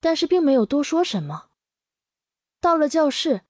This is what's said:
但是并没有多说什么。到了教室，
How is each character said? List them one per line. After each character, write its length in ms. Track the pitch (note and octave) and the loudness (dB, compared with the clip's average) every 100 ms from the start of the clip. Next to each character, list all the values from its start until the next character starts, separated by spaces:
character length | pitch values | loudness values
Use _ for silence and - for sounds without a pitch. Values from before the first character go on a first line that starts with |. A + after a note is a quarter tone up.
但 140 | E4 E4 | 0 0
是 100 | E4 | 0
并 180 | F4+ | 2
没 80 | D4+ | 4
有 140 | C4+ G#3+ | 2 2
多 180 | C#4+ | 0
说 200 | C#4+ D#4+ | 0 -2
什 180 | F4 G3 | -2 -4
么。 280 | D3 D#3 - _ _ _ _ _ _ _ _ _ _ _ | -8 -12 -16 _ _ _ _ _ _ _ _ _ _ _
到 160 | F4 E4 | -2 0
了 140 | D4 | 0
教 200 | D#4+ D4+ | 2 0
室， 340 | - E4 G#3 _ | 0 -2 -4 _